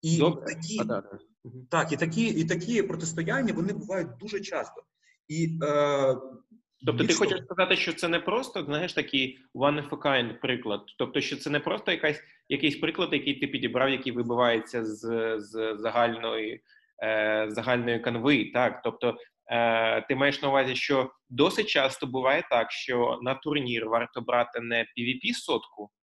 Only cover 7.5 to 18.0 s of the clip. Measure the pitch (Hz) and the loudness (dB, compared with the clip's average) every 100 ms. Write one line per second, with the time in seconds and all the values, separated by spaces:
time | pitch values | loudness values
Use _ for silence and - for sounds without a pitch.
7.5 | 180 185 190 - 156 175 170 170 214 262 | 0 4 4 2 -2 0 0 0 -2 -2
8.5 | 202 151 147 175 - 143 135 131 - _ | -6 -2 -2 -2 -2 0 0 0 -4 _
9.5 | 123 139 147 143 147 147 135 120 113 127 | 0 2 2 -4 -4 2 2 0 -4 -2
10.5 | 123 113 101 - - 123 139 135 127 - | -2 -2 -6 -6 -6 -2 0 -2 -6 -2
11.5 | 147 151 202 - 165 156 147 - _ _ | -2 0 -2 0 0 0 -2 -8 _ _
12.5 | 143 147 143 156 160 170 151 135 139 143 | 0 0 0 -4 -2 0 0 -2 -4 -4
13.5 | 135 131 131 135 131 131 120 117 120 123 | -4 -2 2 2 2 -2 -4 -2 2 4
14.5 | 117 110 120 110 104 113 117 113 110 104 | 2 0 -6 -4 -6 -4 -2 -2 -4 -6
15.5 | 110 110 104 110 113 117 113 113 113 107 | -4 -4 -2 -2 2 2 2 -4 -4 -6
16.5 | 113 _ _ _ _ 110 110 107 107 107 | -8 _ _ _ _ -2 0 2 2 0
17.5 | 107 117 123 120 117 | -2 0 0 2 0